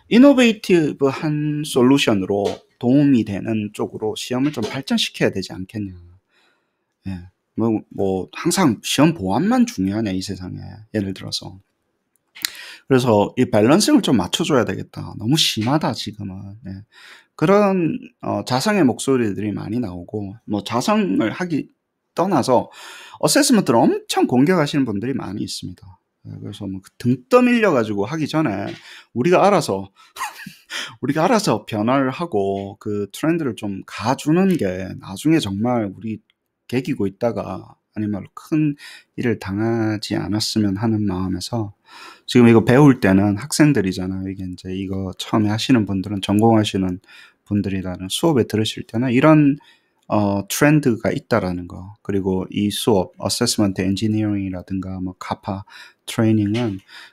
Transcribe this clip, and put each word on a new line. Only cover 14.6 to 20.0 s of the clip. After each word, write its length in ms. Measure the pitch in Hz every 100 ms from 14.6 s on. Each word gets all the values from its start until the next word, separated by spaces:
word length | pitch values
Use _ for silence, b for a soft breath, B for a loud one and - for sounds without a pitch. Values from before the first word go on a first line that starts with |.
되겠다. 500 | 95 104 - 104 98 101
너무 180 | 110 156
심하다, 560 | - 113 117 151 151
지금은. 640 | 113 107 104 101 95 98 110 98
예. 40 | 98 - B B B B -
그런, 640 | 156 208 202 190 160 - - _
어, 240 | - 104
자성의 400 | 104 127 214 208
목소리들이 680 | 131 104 - 131 110 95 104
많이 260 | 101 101 117
나오고, 560 | 101 90